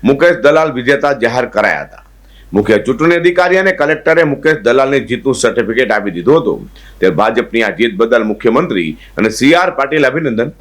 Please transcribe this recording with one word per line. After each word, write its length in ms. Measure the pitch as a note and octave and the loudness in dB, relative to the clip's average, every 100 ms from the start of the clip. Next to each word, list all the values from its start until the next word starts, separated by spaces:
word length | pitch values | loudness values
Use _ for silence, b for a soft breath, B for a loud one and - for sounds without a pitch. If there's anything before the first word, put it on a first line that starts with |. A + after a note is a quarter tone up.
મુકેશ 340 | C#3+ C#3 E3+ F3 | 0 2 2 2
દલાલ 300 | C#3+ D#3 D#3+ | 2 2 0
વિજેતા 400 | B2+ A#2+ C#3 C#3+ | -2 -2 0 0
જાહેર 280 | C3+ A#2 B2 A#2+ | 0 -2 -2 -2
કરાયા 400 | G#2+ G#2+ D2+ C#2+ | 0 0 -2 -6
હતા. 160 | - - - b b b | -18 -20 -20 b b b
મુખ્ય 260 | G2 G2+ G#2 | -2 2 2
ચૂંટણી 380 | - B2 D#3+ E3+ | 0 0 2 2
અધિકારી 380 | E3+ F3 F3+ F#3 | 2 2 2 2
અને 120 | F#3+ F#3 | 0 0
કલેક્ટરે 460 | D3 D#3 - D#3+ D#3 | -2 0 2 2 2
મુકેશ 340 | C#3 D#3 D#3 G#2+ | 0 0 0 2
દલાલને 320 | B2+ C3+ C#3 | 2 2 0
જીતનું 400 | A2+ B2 C3+ A#2+ | -2 -4 -2 -2
સર્ટિફિકેટ 540 | A#2 A#2+ G#2 A2+ B2 G#2+ | -2 -2 -2 -2 0 -2
આપી 180 | G2+ F2 | -2 -4
દીધું 200 | F2 D#3 | 2 2
હતું. 260 | C3 D#2 - B B - | 2 -6 -10 B B -2
ત્યારે 200 | F#2 E2 | 0 2
ભાજપની 420 | A2 A2+ A#2 A2+ | 0 0 -2 -2
આ 80 | G#2+ F2+ | -2 0
જીત 160 | A#2 G2 | -4 0
બદલ 320 | A2+ A#2 G#2+ | 0 2 0
મુખ્યમંત્રી 580 | G#2 A#2+ A#2+ E3 G#2 E2 D2+ B - | -2 0 0 0 -2 -4 -8 B -4
અને 160 | A2 A2 | -2 0
સી 160 | C3 E3+ | 2 2
આર 160 | F#3 D3+ | 0 -2
પાટીલ 300 | C3+ D#3 C3+ | -2 0 0
અભિનંદન 440 | C#3+ D#3 A2+ C3 - | 0 -4 -4 -6 -2